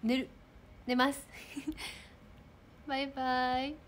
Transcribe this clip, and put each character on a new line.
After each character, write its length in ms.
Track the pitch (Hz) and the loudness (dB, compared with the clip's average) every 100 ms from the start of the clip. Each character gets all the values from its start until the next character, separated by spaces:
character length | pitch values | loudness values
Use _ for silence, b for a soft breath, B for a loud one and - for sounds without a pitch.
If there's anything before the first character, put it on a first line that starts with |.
寝 140 | 226 262 | 4 2
る、 0 | |
寝 0 | |
る、 120 | - - - - - - - | 0 -8 -20 -20 -20 -12 0
寝 100 | 247 | 4
ま 160 | 262 | 4
す。 140 | 277 - - - 285 294 320 B B | 4 -8 -16 -12 -8 -6 -6 B B
<laughs> 840 | B B - - - - - - - | B B -20 -20 -20 -20 -20 -16 -4
バ 100 | 269 | -2
イ 100 | 277 | -2
バ 540 | 269 262 254 254 254 | 0 2 2 4 2
イ。 120 | 269 302 | 0 -4